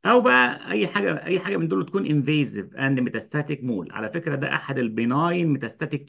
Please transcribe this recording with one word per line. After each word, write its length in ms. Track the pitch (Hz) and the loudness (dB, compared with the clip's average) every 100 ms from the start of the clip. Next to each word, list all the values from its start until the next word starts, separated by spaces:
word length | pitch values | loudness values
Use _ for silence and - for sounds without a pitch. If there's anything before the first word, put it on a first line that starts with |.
| - | 6
او 160 | 247 | 4
بقى 500 | 240 247 247 - - | 6 6 4 0 -4
اي 160 | 202 185 | 0 0
حاجه، 380 | 202 196 156 - | 0 0 -2 0
اي 140 | 185 | -2
حاجه 180 | 185 196 | 0 -2
من 100 | 165 | 0
دول 180 | 190 170 | 0 0
تكون 200 | 196 - | -2 0
invasive 680 | 151 131 151 127 104 92 - | 2 2 2 0 -4 -10 -2
and 340 | 135 135 120 | 0 2 0
metastatic 520 | 110 - 151 143 - | -4 -4 -4 -4 -4
mole. 300 | 127 104 82 | -4 -4 -6
على 180 | 104 110 | -8 -6
فكره 220 | 107 160 139 | -4 -4 -4
ده 200 | 139 - | -2 -4
احد 240 | - 135 | -4 -4
البناين 800 | 120 110 117 135 170 175 165 139 | -2 -2 0 2 2 2 2 0
metastatic 400 | 117 - 151 143 | -2 -8 -6 -6